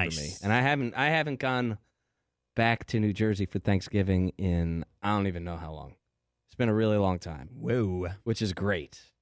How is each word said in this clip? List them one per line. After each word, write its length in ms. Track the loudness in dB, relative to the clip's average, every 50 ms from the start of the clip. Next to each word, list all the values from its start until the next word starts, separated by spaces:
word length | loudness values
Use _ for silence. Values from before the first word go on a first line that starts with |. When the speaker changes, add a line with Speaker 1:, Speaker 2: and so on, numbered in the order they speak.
| 0
Speaker 1:
Nice. 360 | 0 -2 -4 -6 -8 -8 -4
Speaker 2:
And 100 | 0 2 2
I 80 | 4
haven't, 320 | 4 2 2 0 -2 -2 -2
I 120 | 0 0 2
haven't 300 | 2 0 0 -2 -4 -2
gone 380 | -2 0 0 0 0 -2 -2 -6 _ _ _ _ _ _ _ _ _ _ _ _ _ _ _
back 300 | 2 2 2 2 0 -2
to 120 | -2 0 0
New 100 | 2 2 2
Jersey 320 | 2 2 2 2 0 -2
for 140 | -2 -4 -2
Thanksgiving 680 | 2 2 2 2 2 0 0 0 2 4 4 2 2 0 0
in 480 | -2 0 2 2 2 2 0 -2 -4 -6 -8 _ _ -2
I 60 | 0
don't 180 | 0 2 0
even 160 | 0 -2 -4 -6
know 140 | -8 -8
how 160 | -8 -8 -10 -10
long. 220 | -12 -14 -16 -18 _ _ _ _ _ _ _ _ _ _
It's 80 | _ -4
been 140 | -2 0 2
a 40 | 2
really 240 | 4 4 4 4
long 220 | 4 4 2 0 -2
time. 300 | -4 -8 -10 -12 -12 -14 -14
Speaker 1:
Whoa. 540 | -6 -2 0 0 0 0 0 -2 -4 -4 -6 -8 -6 -6
Speaker 2:
Which 180 | -4 -4 -2
is 120 | -2 -4 -2
great. 460 | -2 -2 -2 -2 -2 -4 -10 -16 -20 -20 _ _ _